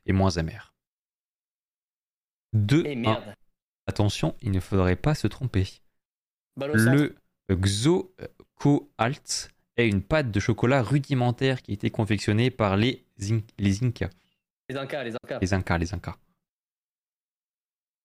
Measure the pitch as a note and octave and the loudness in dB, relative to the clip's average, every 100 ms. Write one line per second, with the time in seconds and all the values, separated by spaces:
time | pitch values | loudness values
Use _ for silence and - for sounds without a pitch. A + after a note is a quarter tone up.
0 | - F#2+ F#2+ F2 D#2+ G#2+ - _ _ _ | -2 2 2 0 -6 -8 -20 _ _ _
1 | _ _ _ _ _ _ _ _ _ _ | _ _ _ _ _ _ _ _ _ _
2 | _ _ _ _ - A2 G2+ D3 D3+ B2+ | _ _ _ _ -4 -2 2 2 0 -2
3 | A#2 A2 G2+ - _ _ _ _ - - | -2 -2 -6 -20 _ _ _ _ -8 0
4 | G#2 - D#3+ - - F#2 - G2 F2+ F2+ | 0 0 -4 -4 -2 -2 0 0 2 2
5 | D3 D3+ G#2+ - B2 F#2+ F#2+ - _ _ | 0 0 -2 -4 -4 -2 -4 -6 _ _
6 | _ _ _ _ _ B2+ C#3 A2+ A2+ C#3 | _ _ _ _ _ -10 -2 2 4 4
7 | C#3+ - _ _ - F#2 G2 G2+ C#3 F#3 | 2 -4 _ _ -2 0 2 2 2 2
8 | - - - _ - - C#3+ C#3+ - - | -2 -14 -20 _ -20 -2 2 2 0 -2
9 | A2+ D3+ - - - _ _ - A#2 G2 | -2 -2 -8 -10 -10 _ _ 0 2 2
10 | - D#3 B2+ G2+ - G#2+ A#2+ C#3 G#2+ C#3+ | 0 -2 0 -2 0 0 2 2 2 0
11 | - C3 B2 A#2+ C3+ B2+ - G2+ A2+ - | 0 0 0 0 -2 -2 -6 -4 -4 -2
12 | G#2+ G#2 - G#2+ B2+ - G#2 G2 A#2+ - | 0 0 0 2 0 2 2 2 2 -2
13 | _ - G2+ A2+ - - G2+ G2 B2 - | _ -10 -4 -2 -4 -2 0 2 -2 -2
14 | F#2 - _ _ _ _ - C3+ C3+ D3 | -8 -8 _ _ _ _ -12 -10 -8 -8
15 | A#2+ A2+ - C3 F#2 F#2+ - E2+ E2+ E2+ | -8 -10 -10 -4 -2 -2 0 -2 -2 -6
16 | - - _ _ _ _ _ _ _ _ | -10 -14 _ _ _ _ _ _ _ _
17 | _ _ _ _ _ _ _ _ _ _ | _ _ _ _ _ _ _ _ _ _